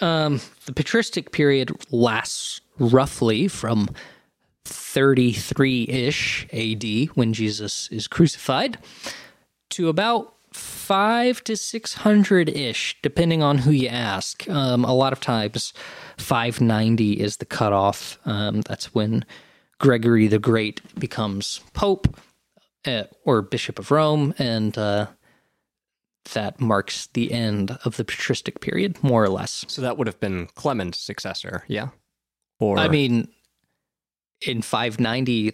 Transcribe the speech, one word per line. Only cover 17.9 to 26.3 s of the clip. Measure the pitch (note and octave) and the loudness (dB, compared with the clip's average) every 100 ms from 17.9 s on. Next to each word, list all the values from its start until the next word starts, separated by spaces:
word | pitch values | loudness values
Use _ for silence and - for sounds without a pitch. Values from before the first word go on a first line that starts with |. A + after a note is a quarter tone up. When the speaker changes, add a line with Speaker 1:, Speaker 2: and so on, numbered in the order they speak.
| - - - - | 0 -6 -10 -4
Speaker 1:
Um, | G#2 G#2 G#2+ | -2 -2 -2
that's | - - - A#2 | -4 -8 -6 -2
when | G#2+ A2 - - - _ _ - | 0 -2 -4 -12 -20 _ _ 0
Gregory | C#3 A#2+ A#2 A#2 G#2+ | 4 4 4 6 6
the | G#2+ | 4
Great | G#2+ A2+ G#2+ - - - | 2 2 0 -6 -14 -10
becomes | B2 - A2 G2 - - - | -8 -4 -4 -4 -6 -10 -10
Pope, | - G2+ F#3+ - - _ _ _ _ _ _ - | -2 0 0 -2 -4 _ _ _ _ _ _ -4
uh, | A#2 G2+ _ | -4 -6 _
or | - A#2 | 2 2
Bishop | G2+ A#2+ - A2 | 2 -4 -6 -6
of | G2 | 0
Rome, | D3 D#3 D3+ C#3 - | 2 4 2 0 0
and, | B2+ A2+ G#2+ A2+ | -2 0 -2 -2
uh, | G#2 G#2 G#2 - _ _ _ _ _ _ _ _ _ _ - | 0 0 -2 -8 _ _ _ _ _ _ _ _ _ _ -10